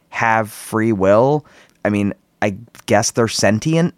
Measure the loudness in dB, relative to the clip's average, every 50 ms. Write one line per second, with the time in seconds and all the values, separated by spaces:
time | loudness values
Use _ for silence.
0 | _ _ -8 -4 0 0 2 0 0 -2 -8 -16 -12 -6 -4 -2 0 0 0 2
1 | 2 4 4 4 4 2 0 -2 -4 _ -20 -20 -20 _ _ _ -4 -2 0 0
2 | -2 -2 -4 _ _ _ _ -4 -4 -4 -4 -6 -12 -20 _ -14 -6 0 0 2
3 | 0 0 0 0 -2 -2 0 0 0 0 0 0 0 0 0 0 0 -2 -4